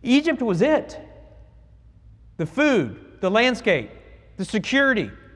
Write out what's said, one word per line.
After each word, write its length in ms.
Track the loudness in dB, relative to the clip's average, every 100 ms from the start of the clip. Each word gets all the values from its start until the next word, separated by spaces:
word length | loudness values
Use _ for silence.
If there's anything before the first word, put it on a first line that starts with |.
Egypt 380 | 4 2 2 -2
was 180 | -2 2
it. 380 | 2 2 -2 -16 -20 -20 -20 -20 -20 -20 -20 -20 -20 -20 -20 -20 -20 -10
The 80 | -6
food, 760 | 0 2 2 0 -8 -20 -6
the 100 | -2
landscape, 580 | 2 2 0 0 0 -2 -18 -20 -20 -20 -12
the 80 | -4
security. 640 | -4 0 2 2 2 -2 -10 -20